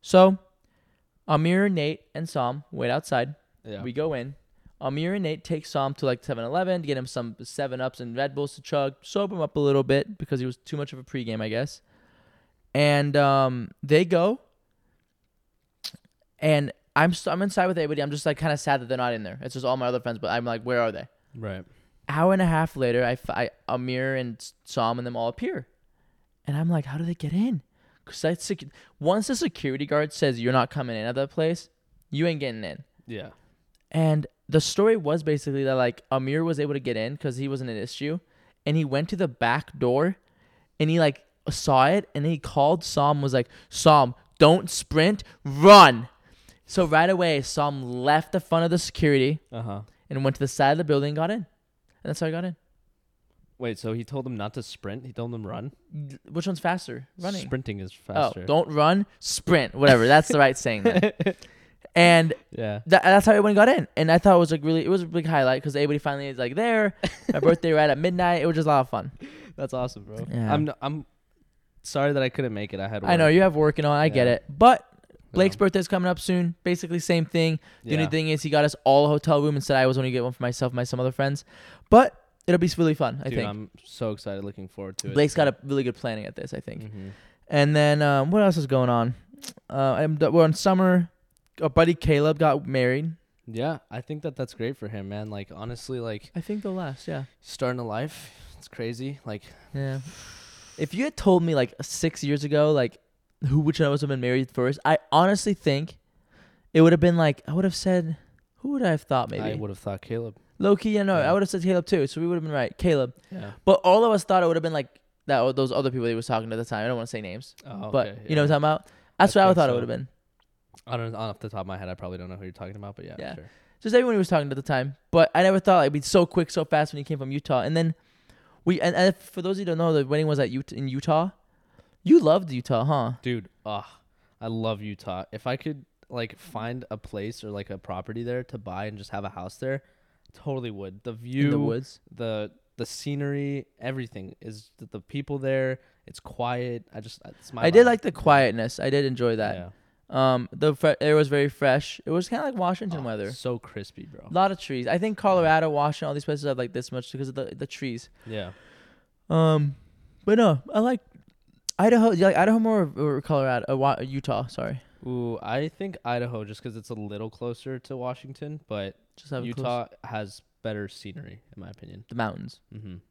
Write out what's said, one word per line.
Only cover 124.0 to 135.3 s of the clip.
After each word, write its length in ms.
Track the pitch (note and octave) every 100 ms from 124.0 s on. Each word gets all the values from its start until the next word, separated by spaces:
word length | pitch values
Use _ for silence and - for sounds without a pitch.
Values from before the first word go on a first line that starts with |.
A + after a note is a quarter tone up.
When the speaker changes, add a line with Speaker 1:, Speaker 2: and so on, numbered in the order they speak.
| B3 G#3+
Speaker 1:
he 20 |
was 80 | F3+
talking 200 | E3+ C#3+
to 40 |
at 20 | C3+
the 60 |
time. 320 | C#3 C3+ C3+ C#3 _
But 180 | E3+ D#3+ D#3+
I 80 |
never 160 | F#3 F#3+
thought 220 | G3+ F#3
it'd 100 | C#3+
be 80 | D3
so 240 | - G3 E3+
quick, 240 | - E3
so 160 | - D#3
fast 280 | D#3 D3+
when 40 | D3
he 40 |
came 160 | C#3 D3+
from 120 | C3+
Utah. 300 | C#3 - C3
And 140 | B2 E3
then 160 | E3 D#3+ _ _ _ _ _ _ -
we, 140 | F3+
and, 140 | E3+ F3
and 200 | F#3 -
for 260 | - -
those 160 | F3+ F#3+
of 20 |
you 60 | F#3
who 60 |
don't 60 | D#3+
know, 160 | E3
the 120 | D#3 C3+
wedding 220 | D3+ D#3
was 120 | C#3+
at 100 | B2
Ut-, 200 | B2+ -
in 160 | A2 C3+
Utah. 420 | C3 D3+ D#3 F3+ - _ _ _ _ _ _
You 160 | - D#4+
loved 320 | D#3+ F3 F3
Utah, 320 | B2+ - A#2+
huh? 280 | C3+ C#3+ A#2 B2
Speaker 2:
Dude, 260 | B2 A#2+ F#2+ _ G#2+
ugh, 200 | G#2 - - _ _ _ _
I 80 | A2+
love 340 | A2+ A2+ G#2
Utah. 440 | G#2 G2 - F#2 -